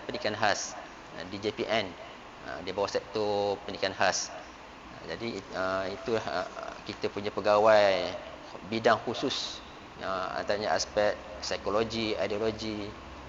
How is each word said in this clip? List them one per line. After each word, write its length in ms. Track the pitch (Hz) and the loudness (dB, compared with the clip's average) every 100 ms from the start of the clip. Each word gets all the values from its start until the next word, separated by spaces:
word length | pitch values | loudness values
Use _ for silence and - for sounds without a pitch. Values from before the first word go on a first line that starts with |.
| - | -4
Pendidikan 320 | 117 107 107 | -4 -2 2
Khas, 400 | 107 92 - - - - - - | 2 2 -2 -8 -12 -14 -14 -12
uh, 80 | 90 | -8
di 80 | 101 | -4
J 80 | 107 | -2
P 160 | 110 - | -2 0
N. 240 | 110 95 82 - - - - 67 | 0 0 -6 -14 -14 -16 -14 -10
Uh, 160 | 67 | -8
di 80 | 90 | -4
bawah 240 | 95 98 | -2 0
sektor 640 | 98 - 110 104 101 101 98 - | -2 -2 -2 0 2 2 0 -4
pendidikan 240 | 92 95 95 | -2 -2 2
khas. 320 | 98 - - - - - - - - - | 2 2 -2 -8 -12 -16 -18 -16 -16 -12
Uh, 160 | 82 85 | -8 -6
jadi, 240 | 113 95 92 90 | -4 -6 -6 -2
uh, 320 | 92 95 95 | 0 0 -2
itu, 240 | 101 - | -4 0
uh, 320 | 110 - 85 - - - - - | 0 0 -2 -2 -6 -10 -10 -10
kita 240 | 98 104 | -4 -4
punya 240 | 104 101 | -2 -4
pegawai 800 | 104 101 104 110 107 101 92 87 92 - - - - 90 | 2 6 8 10 10 10 6 2 -4 -10 -14 -14 -12 -4
bidang 320 | 113 120 110 | 2 4 4
khusus, 640 | - 110 135 - - - - - - - 92 | 2 -2 -2 -2 -6 -8 -14 -16 -16 -8 -4
uh, 320 | 95 92 62 | -2 -2 -2
antaranya 400 | 92 104 104 92 | 0 0 2 0
aspek 400 | - 104 104 - - - | 2 2 2 2 -6 -8
psikologi, 720 | - 92 98 104 113 113 110 101 | -4 -2 0 2 2 0 0 0
ideologi, 640 | 101 104 113 107 110 104 104 104 - - | 0 0 0 -2 -4 -4 -6 -10 -12 -14